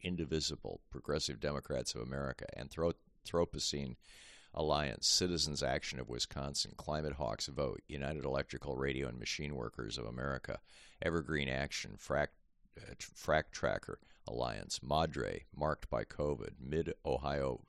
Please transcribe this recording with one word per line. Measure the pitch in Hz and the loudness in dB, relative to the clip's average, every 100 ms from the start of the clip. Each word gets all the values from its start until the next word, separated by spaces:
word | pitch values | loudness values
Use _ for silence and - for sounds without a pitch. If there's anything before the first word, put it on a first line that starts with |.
Indivisible, | 92 87 78 78 - 73 - 50 - | -4 -2 0 0 0 -2 -6 -8 -10
Progressive | 71 - 76 - 64 | -8 -2 0 0 0
Democrats | 73 71 - 67 62 - | 0 0 0 -2 -2 -4
of | |
America, | 60 67 69 64 - - | -4 -2 -2 -4 -8 -8
Anthro-, | 67 - 85 - _ - - | -6 2 2 2 _ -18 0
Anthropocene | 85 85 71 - 73 67 62 - - - - - | 2 2 2 0 0 -2 -6 -14 -20 -20 -20 -8
Alliance, | - 78 73 73 53 - | 0 4 4 4 2 4
Citizens | - 90 85 73 71 | 4 4 4 2 2
Action | 69 67 - 64 | 2 2 0 -4
of | 58 | -4
Wisconsin, | 60 - - 71 69 - - | -2 -2 -2 -2 0 -2 -4
Climate | - 78 76 | -2 0 0
Hawks | 69 64 53 - | 0 0 0 -2
Vote, | 67 69 - - | 0 0 -2 -6
United | 71 69 78 | -2 -2 0
Electrical | 67 67 71 - 71 65 | 0 0 0 -4 -2 0
Radio | 69 65 67 | 2 2 0
and | 60 | -2
Machine | 55 - 73 69 | -4 -2 -2 -2
Workers | 55 - 55 60 | -4 -4 -6 -4
of | 55 | -4
America, | 60 69 65 - 50 - - - - | -2 -2 -2 -4 -8 -10 -20 -20 -2
Evergreen | 87 82 69 78 69 | 2 2 2 2 2
Action, | 65 71 - 50 50 | 0 0 -2 -6 -8
Frac | - 69 73 - _ _ - - | 0 2 2 -2 _ _ -20 -16
uh, | - - | -14 -12
Frac | - - - 78 - | -12 -6 4 4 4
Tracker | - 64 50 - - - - - | 0 0 0 -2 -8 -10 -14 -6
Alliance, | 58 62 52 50 - | 0 0 -2 -4 -6
Madre, | 64 76 82 - 50 50 - 67 | 2 4 4 2 -2 -4 -8 -2
Marked | 76 76 - | 0 0 0
by | 62 | -2
covid, | - - 73 67 50 - | -2 -2 0 0 -4 -8
Mid-Ohio | 64 78 80 - 73 64 69 71 67 62 | -2 0 0 -2 0 0 2 2 0 -2